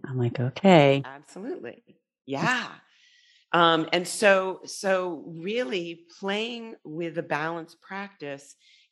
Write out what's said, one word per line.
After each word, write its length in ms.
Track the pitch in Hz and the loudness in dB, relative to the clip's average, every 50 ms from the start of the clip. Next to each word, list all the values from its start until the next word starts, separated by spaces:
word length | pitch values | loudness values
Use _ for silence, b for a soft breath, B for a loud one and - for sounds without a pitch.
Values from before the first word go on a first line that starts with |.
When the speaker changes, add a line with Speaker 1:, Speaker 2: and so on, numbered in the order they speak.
| - | -6
Speaker 1:
I'm 100 | 139 131 | -8 -4
like, 220 | 127 120 120 - 131 | -2 -2 -2 -2 -2
"Okay." 640 | 120 131 - - - 196 180 156 143 139 139 139 127 | -4 -4 -2 2 6 8 8 8 8 6 4 2 -2
Speaker 2:
Absolutely. 800 | 131 135 143 - - - 185 208 277 359 - - 117 - - _ _ _ _ _ _ _ _ _ | -8 -14 -18 -20 -20 -18 -14 -12 -12 -12 -12 -12 -16 -16 -18 _ _ _ _ _ _ _ _ _
Yeah. 420 | 131 135 139 - 240 254 240 196 b b b b b b b b b b b b b b b b b | -8 -6 -2 0 0 -2 -2 -4 b b b b b b b b b b b b b b b b b
Um, 360 | - 175 170 165 165 160 156 - | 4 6 6 6 6 4 2 0
and 160 | - 180 180 | -2 -2 -2
so, 540 | - - - 214 196 196 190 190 190 175 - - | -4 -2 4 6 6 6 6 4 -2 -6 -8 -12
so 580 | - - - 208 190 190 185 185 180 165 135 - 175 160 165 | -16 -12 -4 -2 0 0 0 0 -4 -6 -8 -10 -12 -12 -10
really 640 | 165 202 220 247 254 254 214 175 170 170 170 170 _ _ - - | -8 -4 -4 -4 -4 -2 -4 -6 -6 -8 -10 -14 _ _ -16 -8
playing 560 | 196 196 202 214 226 240 240 233 226 226 - - - | -6 -4 -4 -4 -4 -6 -8 -10 -12 -14 -16 -16 -16
with 340 | 151 151 165 170 165 151 | -12 -8 -8 -8 -6 -6
a 60 | 170 135 | -6 -4
balance 520 | 156 151 143 156 165 170 165 160 - _ _ | -4 -4 -4 -2 -4 -6 -8 -12 -14 _ _
practice 760 | _ - 196 196 202 196 196 _ 147 143 139 139 - - - _ _ _ _ _ _ _ | _ -14 -12 -12 -12 -14 -14 _ -12 -12 -12 -12 -14 -20 -20 _ _ _ _ _ _ _